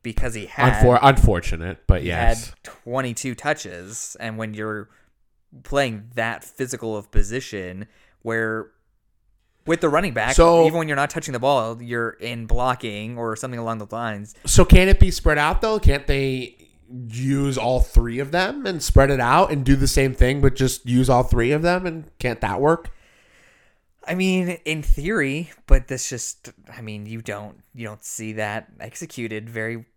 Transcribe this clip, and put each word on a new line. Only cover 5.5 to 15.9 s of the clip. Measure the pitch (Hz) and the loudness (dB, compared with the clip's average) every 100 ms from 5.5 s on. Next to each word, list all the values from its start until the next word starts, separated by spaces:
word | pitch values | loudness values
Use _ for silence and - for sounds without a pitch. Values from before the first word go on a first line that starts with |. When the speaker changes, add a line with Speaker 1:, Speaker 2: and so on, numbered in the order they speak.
| 135 | -20
Speaker 1:
playing | - 139 135 107 113 117 | -6 -4 -2 -6 -10 -6
that | 113 98 | -6 -8
physical | - - 131 135 113 107 | -14 -10 -8 -8 -8 -8
of | 101 | 0
position | 104 101 123 - 101 90 92 104 _ _ _ | 2 2 -4 -10 -12 -12 -14 -18 _ _ _
where | 113 113 110 110 - _ _ _ _ _ _ _ _ _ - | -6 -4 -4 -6 -10 _ _ _ _ _ _ _ _ _ -4
with | 165 | 0
the | 160 | 2
running | 147 156 | 0 0
back, | 117 113 | -2 2
Speaker 2:
So | 139 170 170 160 | 6 6 6 4
Speaker 1:
even | 165 | 2
when | 156 | -4
you're | 143 | -2
not | 147 | -4
touching | 165 - | -4 -8
the | 123 | -2
ball, | 131 139 113 117 | 0 0 -2 -8
you're | 120 117 113 | -8 -6 -6
in | - 117 117 113 | -6 -10 -10 -2
blocking | 120 127 123 117 104 110 120 | 0 0 -2 -6 -8 -10 -8
or | 113 110 | -8 -8
something | 131 120 | -10 -8
along | 113 113 | -8 -8
those | 104 | -8
lines. | 110 117 104 104 - | -8 -8 -8 -14 -10
Speaker 2:
So | - - 180 | 4 6 10
can | 180 190 | 8 8
it | 190 | 8
be | 196 | 6
spread | - - 147 | 6 2 2
out, | 147 180 | 0 0
though? | 220 214 | -2 2
Can't | - | 2